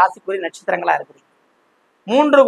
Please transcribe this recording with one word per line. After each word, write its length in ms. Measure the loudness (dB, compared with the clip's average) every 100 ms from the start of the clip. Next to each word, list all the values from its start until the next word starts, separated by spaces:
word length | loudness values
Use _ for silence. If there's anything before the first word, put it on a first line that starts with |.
ராசிக்குரிய 420 | 0 -2 -10 -10 -10
நட்சத்திரங்களா 480 | -12 -8 -6 -4 -4
இருக்கிறீங்க. 300 | -6 _ _ _ _ _ _ _ _ _ -4
மூன்று 300 | -2 2 4